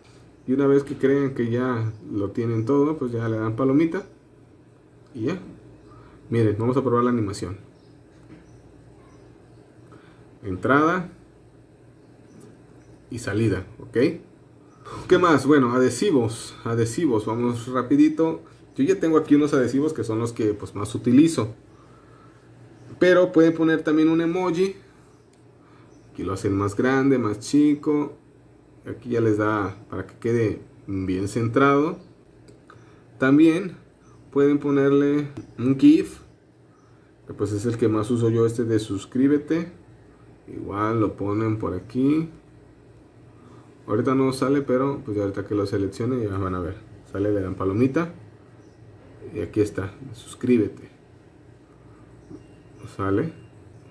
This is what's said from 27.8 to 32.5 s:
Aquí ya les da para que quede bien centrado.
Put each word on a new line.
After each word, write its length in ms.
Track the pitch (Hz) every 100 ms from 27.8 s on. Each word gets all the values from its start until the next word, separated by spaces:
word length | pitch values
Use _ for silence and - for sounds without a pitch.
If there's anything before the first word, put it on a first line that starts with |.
| 151 147 143 - _ - - - _ - 120
Aquí 220 | 107 123
ya 120 | 117
les 160 | 113 104
da 380 | 107 107 95 - -
para 180 | 95 95
que 80 | -
quede 420 | 117 117 104 82 - - -
bien 400 | 98 92 92 101
centrado. 720 | 123 117 127 139 139 160 185 - _ _ - -